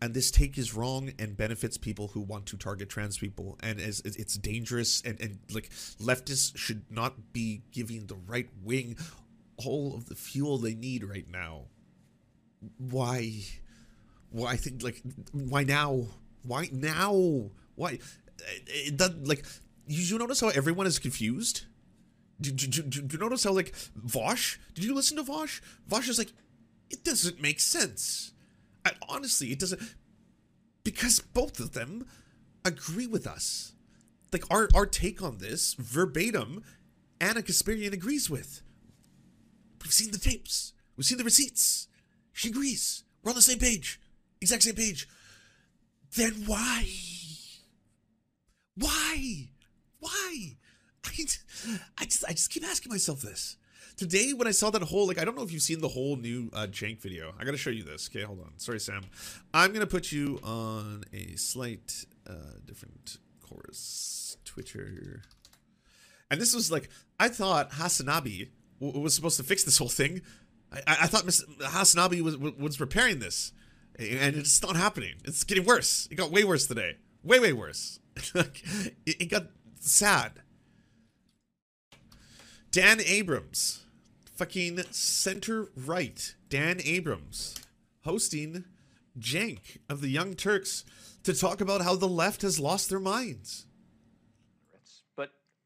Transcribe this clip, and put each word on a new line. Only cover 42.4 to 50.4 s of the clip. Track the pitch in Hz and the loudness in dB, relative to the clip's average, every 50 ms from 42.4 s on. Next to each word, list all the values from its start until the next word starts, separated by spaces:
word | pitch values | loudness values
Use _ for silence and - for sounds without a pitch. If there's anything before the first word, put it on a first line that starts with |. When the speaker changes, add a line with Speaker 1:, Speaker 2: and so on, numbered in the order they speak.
| - 233 | -4 -2
Speaker 1:
agrees. | 214 262 277 277 226 - - - - - - _ _ _ - | 0 0 0 0 0 0 -2 -2 -4 -6 -8 _ _ _ -2
We're | 202 247 | 0 6
on | |
the | 247 226 | 8 8
same | - 247 220 | 8 8 8
page. | 247 247 233 180 131 - - - - - - - _ _ _ - | 4 4 4 4 0 -4 -8 -10 -12 -20 -20 -20 _ _ _ -4
Exact | - 175 247 226 - | 2 2 4 6 6
same | 233 208 | 4 4
page. | 196 226 220 180 135 - - - - - - - - - _ _ _ _ _ _ _ _ _ _ _ _ - - | 2 0 0 0 -4 -8 -12 -14 -20 -20 -20 -20 -20 -20 _ _ _ _ _ _ _ _ _ _ _ _ -6 0
Then | 233 233 226 220 214 208 | 2 2 2 0 -2 -2
why? | 214 214 202 233 247 247 226 214 196 - - - - - - - 160 - - - - - - _ _ _ _ _ _ _ _ _ _ _ _ _ _ _ _ _ _ _ _ _ _ - | -2 -2 0 0 0 0 2 0 0 -2 -4 -10 -10 -10 -12 -12 -12 -14 -14 -16 -18 -20 -20 _ _ _ _ _ _ _ _ _ _ _ _ _ _ _ _ _ _ _ _ _ _ -6
Why? | 180 247 311 320 320 311 311 320 294 262 254 214 147 131 - - _ _ _ _ _ _ _ _ _ | -2 0 0 2 2 2 0 0 0 -2 -2 -4 -6 -8 -12 -16 _ _ _ _ _ _ _ _ _
Why? | 302 320 - 403 392 370 339 277 | -10 -6 -4 -2 -2 -2 -4 -6